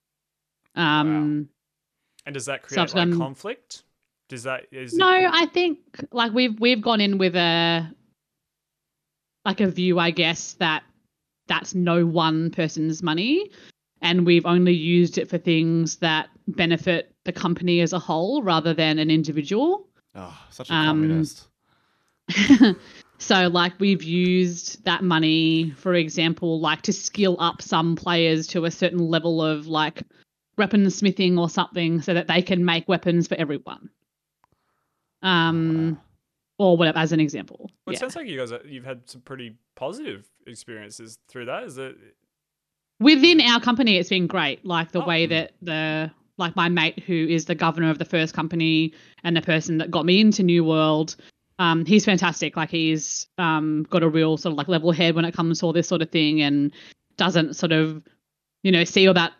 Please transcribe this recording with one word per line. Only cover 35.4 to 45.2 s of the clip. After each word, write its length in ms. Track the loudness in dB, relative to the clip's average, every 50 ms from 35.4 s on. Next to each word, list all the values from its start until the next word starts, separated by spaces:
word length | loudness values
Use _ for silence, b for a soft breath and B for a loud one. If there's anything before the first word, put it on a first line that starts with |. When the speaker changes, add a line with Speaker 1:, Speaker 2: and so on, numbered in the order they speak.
| 4 2 2 0 0 0 0 0 0 -2 -2
Speaker 3:
Wow. 100 | -4 _ _ _ _ _ _ _ _ _ _ _
Speaker 2:
or 200 | 2 4 4 4 6
whatever, 180 | 4 2 2
as 160 | 0 0 0 2
an 80 | 2
example. 500 | 2 0 -2 -6 -12 -12 -16 -20 -20 -20 _ _ -12
Speaker 1:
Well, 60 | -10 -8
it 40 |
Speaker 2:
Yeah. 40 | -8
Speaker 1:
sounds 160 | -8 -8 -10
like 100 | -10 -12
you 120 | -10 -8 -8
guys 140 | -8 -8 -10
are, 100 | -12 -14
you've 200 | -16 -18 -16 -14
had 200 | -14 -14 -16 -16 -20
some 100 | -20 -20
pretty 340 | -20 -18 -16 -16 -16 -16 -18 _ _ _ _
positive 520 | -10 -10 -10 -8 -10 -12 -12 -14 -14 -16 _ _ _ -20
experiences 720 | -20 -20 -20 -18 -18 -18 -16 -16 -18 -20 -20 -20 -20 -20 -20 _ _
through 160 | -16 -14 -10
that. 200 | -8 -10 -10 -10
Is 120 | -12 -14
it 220 | -14 -14 -14 -16 -18 _ -20 _ _ _ _ _ _ _ _ _ _ _ _ _ _ _ _ _ 2
Speaker 2:
Within 400 | 6 6 6 8 8 6 6 6 6
our 180 | 4 4 2
company, 380 | 2 0 0 2 2 2 2 2
it's 100 | 2 0
been 200 | 0 0 0 0
great. 360 | 0 -2 -2 -2 -4 -6 -6
Like, 280 | -4 -4 -4 -4 -4 -4
the 100 | -4 -2
Speaker 1:
Oh. 40 |
Speaker 2:
way 200 | 0 0 0